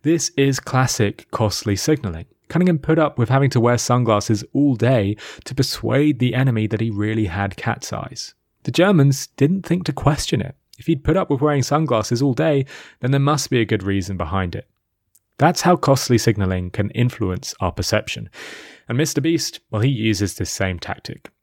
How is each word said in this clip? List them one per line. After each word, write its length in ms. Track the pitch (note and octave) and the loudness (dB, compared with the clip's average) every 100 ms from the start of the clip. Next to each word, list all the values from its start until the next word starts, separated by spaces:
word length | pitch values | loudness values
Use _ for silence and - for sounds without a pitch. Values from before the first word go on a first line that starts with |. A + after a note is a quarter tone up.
This 280 | D3 E3 - - | 0 0 0 0
is 240 | C#3 C3 | 0 0
classic 640 | - C3 B2+ - G#2 - - | -2 0 0 0 -2 -2 -10
costly 440 | - G#2+ - G#2+ | -2 0 0 -2
signalling. 520 | G2 - D3+ G2 D#2+ - _ _ | -2 0 0 -2 -8 -14 _ _
Cunningham 300 | D#3+ F#3 D#3+ | 0 2 2
put 200 | - D#3+ | 0 2
up 180 | D3+ - | 2 0
with 140 | A#2 | 2
having 180 | C3 C#3 | 2 4
to 100 | C3 | 4
wear 180 | A#2 A#2+ | 2 2
sunglasses 680 | - B2 A#2 G#2 - G#2+ A2 | 2 2 4 2 2 -2 0
all 220 | C#3 C#3+ | 2 2
day 420 | A#2 A#2 B2+ G2 G#2+ - - | 2 2 2 0 -4 -10 -18
to 100 | - | -8
persuade 640 | C3 C3+ - A2+ B2+ D3+ B2 | -2 -2 -2 0 2 2 2
the 160 | B2 | 0
enemy 320 | B2+ C3+ A2+ G#2+ | 2 2 2 0
that 160 | G#2+ | 0
he 80 | A2+ | -2
really 360 | G2+ G#2+ A2 G2+ | -2 -2 0 -2
had 300 | F#2 G2 - | -2 -4 -4
cat's 360 | - - - | -4 -4 -6
eyes. 400 | - - - - _ _ _ | -10 -10 -12 -16 _ _ _
The 80 | - | -2
Germans 560 | B2 F#3 F3+ C#3 C#3 - | 2 4 6 4 2 -6
didn't 340 | - C#3+ F#3+ | 0 0 0
think 240 | - F3+ E3 | -2 -2 -2
to 60 | |
question 480 | C3+ C#3 D3 - - | -2 0 0 -2 -4
it. 120 | F#2+ - _ - | -4 -12 _ -10
If 100 | - | -4
he'd 180 | D#3 | -2
put 120 | C#3+ F3 | 0 0
up 140 | F3+ | 0
with 100 | C#3 | 0
wearing 220 | D3 C#3+ | 2 0
sunglasses 580 | B2 D3 D#3 A#2 G#2+ A#2+ | 0 0 2 0 0 0
all 140 | C#3 | 0
day, 320 | A#2+ D#3+ C#3+ C3+ - - _ | 2 2 2 -2 -10 -20 _
then 120 | B2+ | 0
there 80 | D3 | 2
must 280 | C#3 D3 - | 2 0 0
be 120 | B2 | 0
a 20 | |
good 200 | A2 G#2+ | 2 0
reason 340 | F#2+ G2 F2+ F#2 | 0 -2 -2 -6
behind 360 | D#2+ F#2+ F#2 | -4 -2 -4
it. 140 | - - _ _ _ _ _ _ - | -6 -14 _ _ _ _ _ _ 0
That's 220 | D3+ - | 2 4
how 160 | F3+ F3 | 2 2
costly 400 | - C3+ - A#2 | 4 2 2 2
signalling 540 | - G2+ F#2+ F#2 F2+ | 2 0 -2 -2 -4
can 200 | - G#2 | -4 -4
influence 640 | A2+ B2 - F#2+ F2+ - - | 0 -2 0 -4 -4 -10 -4
our 100 | F#2 | -4
perception. 600 | - F#2+ G#2+ - A2+ G#2+ - - - - - - | -2 -2 -2 -2 -10 -12 -16 -18 -18 -20 -20 -4
And 80 | A#2+ | -2
Mister 240 | D#3 D#3 | 0 0
Beast, 400 | D#3 E3 - - _ | 0 0 -2 -10 _
well, 120 | G#2+ | 0
he 80 | B2 | 0
uses 440 | B2 A2 G2+ G2+ | 2 0 0 -2
this 160 | - F#2+ | -4 -8
same 280 | - F#2+ E2+ | -2 -2 -4
tactic. 520 | - F#2 - - - _ | -8 -10 -10 -16 -18 _